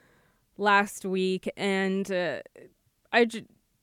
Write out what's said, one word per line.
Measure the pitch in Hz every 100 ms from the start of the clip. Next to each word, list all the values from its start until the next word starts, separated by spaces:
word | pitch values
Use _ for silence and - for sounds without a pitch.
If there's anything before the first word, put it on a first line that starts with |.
| _ _ _ _ _ -
last | 208 202 202 - 196
week, | 190 185 185 - -
and, | 196 190 196 190 196
uh, | 185 170 123 - - 123 _ _ _ _
I | 226 233
j-, | 226 - _ _ _